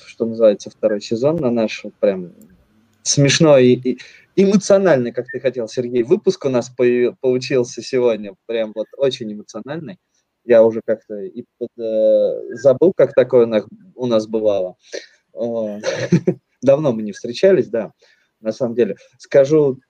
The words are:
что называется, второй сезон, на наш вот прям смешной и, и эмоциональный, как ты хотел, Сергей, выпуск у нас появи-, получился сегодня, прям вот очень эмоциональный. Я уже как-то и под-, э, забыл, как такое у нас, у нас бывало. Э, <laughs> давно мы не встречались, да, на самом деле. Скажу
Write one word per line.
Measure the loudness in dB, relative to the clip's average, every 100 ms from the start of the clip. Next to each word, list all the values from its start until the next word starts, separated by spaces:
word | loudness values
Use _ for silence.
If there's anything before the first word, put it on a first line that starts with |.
| -16
что | -8
называется, | -6 2 2 2 -4
второй | -4 -4 -2
сезон, | -6 -2 -2 -2
на | -2
наш | -2 -2 -6
вот | -14 -6
прям | -4 -4 -8 -18 _ _ _ _ _ _
смешной | -4 0 2 4 6 6 6
и, | 2 -2 -8 -12 -20 _ 0
и |
эмоциональный, | 2 2 4 2 4 2 0
как | -6 -8
ты | -4
хотел, | -4 -4 -8
Сергей, | -6 -4 -2
выпуск | 0 0 0 -4 -2
у |
нас | -2 -4
появи-, | -2 0 2 -2 -2
получился | -2 -2 -2 -2 -2 -8
сегодня, | -6 -2 0 -2 -8 -16 -8
прям | -6 -6
вот | -8 -10 -4
очень | -4 -4 -10
эмоциональный. | -12 -14 -14 -12 -12 -14 -18 _ _ _ _
Я | 2 4
уже | 4 2 -4
как-то | -6 -8 -14
и | -12 -14 -18 -12
под-, | -14 -10
э, | -6 0 4 4 2 -2 -8
забыл, | 0 2 4 2 4
как | 2
такое | 2 4 4 4
у |
нас, | 2 -4 -12 _ -8
у | -2
нас | 0 0
бывало. | -2 0 0 -4 -10 _ -18 -18 _ _
Э, | -10 -6 -6 -8 -8
<laughs> | -8 -6 -2 -2 0 -6 _ _
давно | 0 2 0
мы | -4
не | -6
встречались, | -10 -12 0 2 2 0
да, | -4 -8 _ _ _ _ _
на | -10
самом | -6 -4 -2
деле. | -2 -4 _ _
Скажу | 0 2 4 2 2 -2